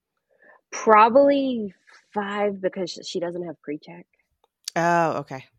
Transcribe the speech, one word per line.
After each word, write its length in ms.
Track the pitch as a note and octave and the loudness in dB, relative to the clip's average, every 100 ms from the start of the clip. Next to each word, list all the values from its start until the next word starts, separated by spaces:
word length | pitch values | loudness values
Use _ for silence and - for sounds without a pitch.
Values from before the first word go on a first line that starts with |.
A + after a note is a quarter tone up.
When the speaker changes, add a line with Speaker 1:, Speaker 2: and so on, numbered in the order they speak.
| _ _ _ _ _ _ _ | _ _ _ _ _ _ _
Speaker 1:
Probably 1000 | - A#3 G#3+ A#3 B3 C#4+ C#4 C4+ A#3+ G3+ - _ - _ | -4 4 6 8 6 6 4 0 -4 -8 -12 _ -20 _
five 480 | G#3 G3+ G3+ G#3 G3 | -8 -6 -4 -4 -4
because 300 | F#3 G3 F3 | -6 -6 -10
sh-, 140 | - - | -10 -10
she 140 | F#3 | -8
doesn't 240 | E3+ F3 F3 | -8 -8 -12
have 160 | D3 | -12
pre-check. 460 | - D3+ - F3 - _ _ _ _ _ - E3+ | -12 -14 -14 -20 -20 _ _ _ _ _ -8 -2
Speaker 2:
Oh, 400 | E3+ E3+ D#3+ C#3 | 0 2 0 -2
okay. 260 | C#3+ C3 - | -8 -14 -16